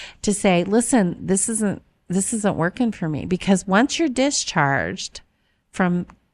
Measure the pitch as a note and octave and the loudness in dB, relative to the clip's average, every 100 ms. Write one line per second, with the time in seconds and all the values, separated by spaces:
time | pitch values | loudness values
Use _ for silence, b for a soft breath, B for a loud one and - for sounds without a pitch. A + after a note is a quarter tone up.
0 | B B - G3 G3+ F3 F3+ G#3+ A#3 B3+ | B B -4 0 2 2 2 2 2 2
1 | F#3 - D#3+ G3 - A3 G#3+ - - _ | 2 0 -2 -2 -2 -2 -2 -4 -10 _
2 | - F3+ G3 A3+ G#3 D3 E3 - A#3+ G#3 | -6 -2 -2 -2 -2 0 -2 0 -2 -2
3 | E3 D3 - F3+ - F#3+ - F#3+ C#4 - | -4 -4 -4 -2 2 0 2 2 2 0
4 | E4 B3 C4+ C#4+ - F3 C#3+ C#3 E2+ F#3+ | -2 0 0 0 -2 0 2 2 -2 -6
5 | - - - _ _ _ _ - F#3 F3 | -10 -16 -20 _ _ _ _ -2 0 0
6 | E3+ - _ | -4 -12 _